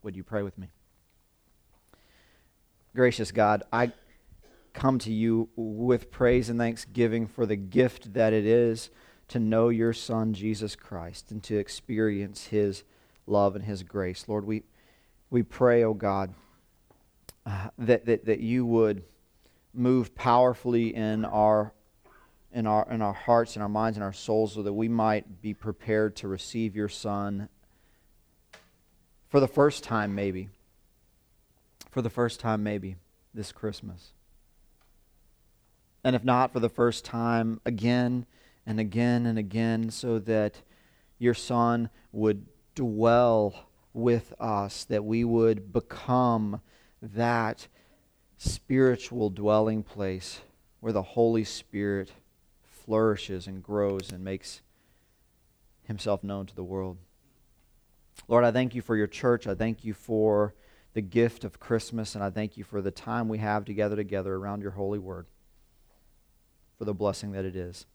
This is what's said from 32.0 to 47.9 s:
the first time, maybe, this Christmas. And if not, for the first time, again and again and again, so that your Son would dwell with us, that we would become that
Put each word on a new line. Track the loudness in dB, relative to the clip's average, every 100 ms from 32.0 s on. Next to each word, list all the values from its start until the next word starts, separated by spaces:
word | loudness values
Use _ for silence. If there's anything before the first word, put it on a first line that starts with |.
the | -4
first | -2 -2 -2
time, | -2 -2
maybe, | -2 -4 -6 -12 _ _ _
this | -12 -12
Christmas. | -8 -8 -8 -14 -16 -20 _ _ _ _ _ _ _ _ _ _ _ _ _ _ _ _ _ _ _
And | 0
if | 0
not, | 2 2 2
for | 0
the | -2
first | 2 0 0 -8
time, | -4 0 2 0 -2
again | -4 -2 0 2 0 -2 -6 _ _ _ -6
and | -4
again | -2 0 2 2
and | 0 -2
again, | -2 -2 0 0 -2
so | -6 -2 -2
that | 2 2 2 -4 _ _ _ _ _ _
your | 0
Son | 0 0 2 2 2 -2 _ _
would | 0 2 0 -4 _ _
dwell | -6 -4 2 4 6 6 4 2 -2 -20 _ _
with | -2 2 2 -2 -8
us, | -2 -2 -2 -8
that | -4 -4
we | 0 0
would | 2 4 4 2 -2
become | -4 -4 -12 -2 2 2 0 -2 -6 _ _ _ _
that | -12 -2 0 0 -2 -6 -14 _ _